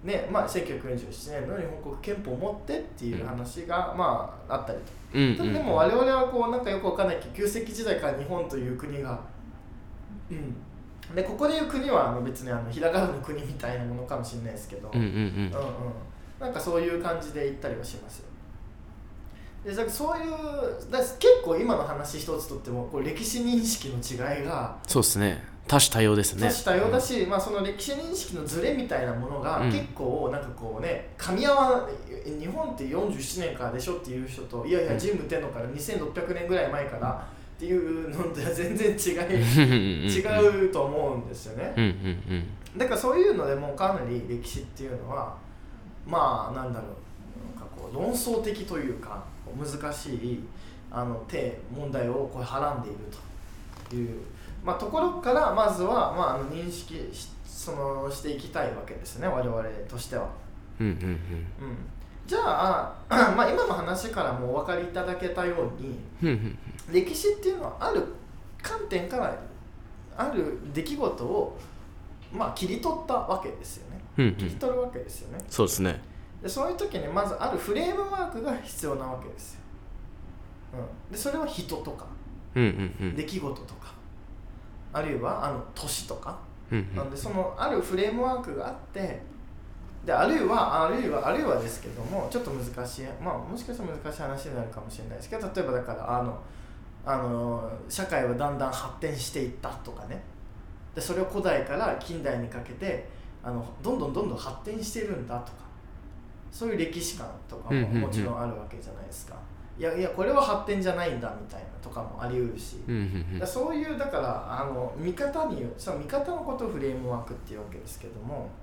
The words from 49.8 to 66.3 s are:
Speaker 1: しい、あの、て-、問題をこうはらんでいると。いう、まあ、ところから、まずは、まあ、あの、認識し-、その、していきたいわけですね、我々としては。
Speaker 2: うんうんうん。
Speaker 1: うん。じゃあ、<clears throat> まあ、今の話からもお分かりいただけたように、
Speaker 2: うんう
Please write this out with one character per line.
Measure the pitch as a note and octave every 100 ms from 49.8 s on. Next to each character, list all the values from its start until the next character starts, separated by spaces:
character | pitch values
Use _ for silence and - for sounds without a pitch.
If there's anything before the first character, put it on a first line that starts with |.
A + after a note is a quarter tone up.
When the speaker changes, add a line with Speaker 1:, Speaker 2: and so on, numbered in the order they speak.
| D3
Speaker 1:
し | D3 D3+
い、 | A#2+ B2 A#2+ - - - - -
あ | A#2+
の、 | B2 A2+ -
て-、 | D#3+ B2 A#2 -
問 | B2 C#3
題 | B2+ A#2+
を | C3+ C3+
こ | C3
う |
は | B2 C3+
ら | D3
ん | B2
で | G#2
い |
る | G#2 G#2+
と。 | - - - - - - - - B2
い | A#2
う、 | A2+ - - - -
ま | F3
あ、 | -
と | G#3+
こ | D#4+
ろ | F4+ -
か | A#3+
ら、 | C4+ C#4
ま | F#3+ G#3
ず | F3+
は、 | F#3 A#3 D3
ま | F3 D#3+
あ、 | C3
あ |
の、 | C#3
認 | D#3+ F3
識 | F3 - D#3+ B2
し-、 | A#2+ - -
そ | - - -
の、 | D3 C#3 C#3 C#3
し | C3+
て | D3+
い | C3+
き | -
た | D#3+
い | B2+
わ | - -
け |
で | -
す | - -
ね、 | E3
我 | B2+
々 | B2 A2+ A2 G#2+ G2+
と | A#2+
し | -
て | B2
は。 | F2+ - - - - -
Speaker 2:
う |
ん | A2
う |
ん |
う | F2
ん。 | F2+
Speaker 1:
う |
ん。 | E2 F2 E2+ E2+ - C3+ A#2+ - - - - -
じ | G4+
ゃ |
あ、 | - D3 F#3+ E3 - - -
<clears throat> | A3+ G#3+ F#3
ま |
あ、 | A#3+
今 | - A#3+
の |
話 | F3+ E3+ F#3 A3+
か | G#3
ら | C#3+
も | B2 B2
お | C#3
分 | D3
か | E3+
り |
い | F3
た | F#3
だ | F3+ F3
け | F3
た | F3+
よ | F3 E3+ A#2+ -
う |
に、 | C3+ A#2 - -
Speaker 2:
う |
ん |
う | E3